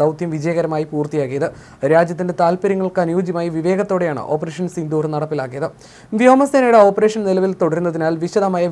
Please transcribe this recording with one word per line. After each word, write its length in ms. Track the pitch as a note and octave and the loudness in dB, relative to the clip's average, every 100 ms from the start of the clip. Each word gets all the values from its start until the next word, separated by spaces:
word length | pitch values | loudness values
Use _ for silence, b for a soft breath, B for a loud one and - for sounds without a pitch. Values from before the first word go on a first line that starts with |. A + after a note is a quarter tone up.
ദൗത്യം 300 | D3+ D3+ E3+ | -2 0 -6
വിജയകരമായി 500 | D#3 D#3 E3 E3 D#3 D3+ | -4 -2 -2 -2 -4 -4
പൂർത്തിയാക്കിയത്. 560 | D3+ D3 D#3 C3 C3+ E3 B B B C#3 | -4 -4 -4 -4 -4 -4 B B B 2
രാജ്യത്തിന്റെ 420 | E3 E3+ E3+ F3+ F3 | 4 2 -2 -4 0
താൽപര്യങ്ങൾക്ക് 600 | E3+ F3+ G3 F#3+ F#3 F#3 | 0 2 -2 -2 -2 -2
അനുയോജ്യമായി 440 | E3 F3 F3+ E3+ E3+ | 0 0 -2 -4 -4
വിവേകത്തോടെയാണ് 680 | D#3+ E3+ F#3+ G3 F#3 E3+ C3+ F2+ | -2 0 0 0 -2 -2 -4 -4
ഓപ്പറേഷൻ 320 | D3+ E3 D#3 F3+ | -4 -4 -6 -6
സിന്ദൂർ 320 | F3 D#3 D#3 D#3 | -6 -4 -2 -2
നടപ്പിലാക്കിയത്. 540 | D3+ D3+ D3 C3 C3 D3+ - B B B G#3+ | -4 -4 -6 -6 -8 -8 -10 B B B 2
വ്യോമസേനയുടെ 580 | B3+ C4 C#4 C#4 B3 A#3 G3+ | 4 6 4 2 4 6 6
ഓപ്പറേഷൻ 360 | G3 G#3+ A3 G3 | 4 0 0 0
നിലവിൽ 260 | F#3 F#3+ F#3 | 0 0 0
തുടരുന്നതിനാൽ 560 | E3+ D#3+ F3 D#3+ D#3+ E3 | -2 0 -2 -2 -2 -2
വിശദമായ 420 | F3 G#3+ G3 F3+ F3 | -2 0 0 0 -2